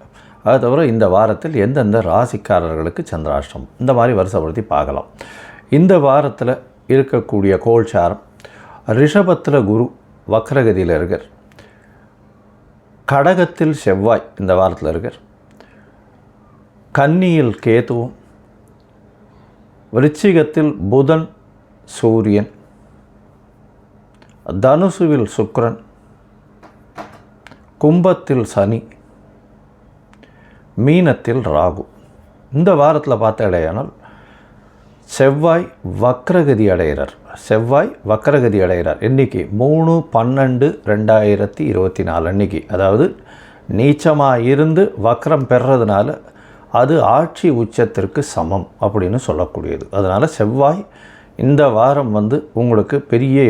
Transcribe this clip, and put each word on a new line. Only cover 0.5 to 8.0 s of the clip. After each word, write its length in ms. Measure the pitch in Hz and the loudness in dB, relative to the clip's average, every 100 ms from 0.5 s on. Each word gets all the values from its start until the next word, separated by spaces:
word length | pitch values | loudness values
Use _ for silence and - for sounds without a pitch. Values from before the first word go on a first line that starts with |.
| 131 | 2
தவிர 280 | 120 139 151 | 2 0 0
இந்த 220 | 113 101 | 2 2
வாரத்தில் 460 | 92 110 98 160 | 2 2 -2 -4
எந்தெந்த 440 | 143 101 139 107 113 | -2 0 0 0 0
ராசிக்காரர்களுக்கு 960 | 98 92 127 104 - 90 85 80 80 85 160 | 0 0 -2 -4 -2 -2 -2 -4 -6 -8 -10
சந்திராஷ்டமம், 560 | 85 76 69 - - 62 - | -8 -4 -6 -6 -14 -16 -6
இந்த 140 | 127 | -2
மாதிரி 220 | 123 117 | 2 2
வருஷப்படுத்தி 480 | 110 92 98 78 76 | 0 -2 -2 -4 -6
பார்க்கலாம். 420 | - 73 76 67 - - - - - - - | -4 -4 -4 -6 -12 -18 -20 -20 -20 -20 -2
இந்த 300 | 143 185 185 | 2 4 4
வாரத்தில் 600 | 139 139 147 - 120 131 - _ - | 4 2 0 -4 -4 -4 -10 _ 0
இருக்கக்கூடிய 680 | 131 135 127 - 107 98 95 | 0 0 -2 -2 0 0 0
கோல்சாரம், 640 | 117 117 110 101 | 2 2 2 0